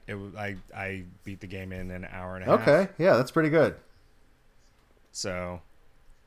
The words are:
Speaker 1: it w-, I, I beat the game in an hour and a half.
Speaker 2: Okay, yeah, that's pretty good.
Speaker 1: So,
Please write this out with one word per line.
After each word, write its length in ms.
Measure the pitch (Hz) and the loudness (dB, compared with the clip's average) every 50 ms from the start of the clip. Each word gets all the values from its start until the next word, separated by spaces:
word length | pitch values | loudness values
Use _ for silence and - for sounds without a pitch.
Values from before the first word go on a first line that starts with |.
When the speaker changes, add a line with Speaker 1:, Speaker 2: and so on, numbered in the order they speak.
| - - | -12 -12
Speaker 1:
it 60 | 104 | -10
w-, 200 | 101 98 101 85 104 | -10 -10 -12 -10 -8
I, 180 | 104 101 101 95 - - - | -8 -8 -8 -8 -12 -14 -12
I 280 | - 98 95 98 98 90 87 87 - - | -8 -8 -6 -8 -8 -10 -14 -18 -16 -14
beat 160 | 104 95 92 | -14 -14 -12
the 80 | - 92 | -12 -12
game 240 | 95 95 92 92 | -12 -12 -10 -10
in 200 | 92 92 92 92 | -8 -8 -8 -8
an 140 | 90 90 92 | -8 -10 -12
hour 300 | - - 92 90 92 92 | -12 -12 -12 -10 -10 -10
and 80 | 92 92 | -6 2
a 140 | - 170 - | 4 4 4
half. 100 | - 147 | 6 6
Speaker 2:
Okay, 240 | 143 165 196 190 - - | 6 6 4 2 -2 0
yeah, 180 | 160 190 143 | 4 4 6
that's 160 | 117 127 - | 4 4 2
pretty 180 | - 165 156 151 | 2 2 2 4
good. 260 | 151 160 139 104 - - - - _ - _ _ _ _ _ _ _ _ _ _ _ _ _ _ _ _ _ _ _ _ _ _ | 6 6 4 4 2 -4 -14 -20 _ -20 _ _ _ _ _ _ _ _ _ _ _ _ _ _ _ _ _ _ _ _ _ _
Speaker 1:
So, 500 | _ - - 104 90 90 90 90 90 85 - _ - - _ - - _ _ - - - _ | _ -10 -8 -6 -6 -6 -6 -6 -8 -10 -14 _ -20 -20 _ -20 -20 _ _ -20 -20 -20 _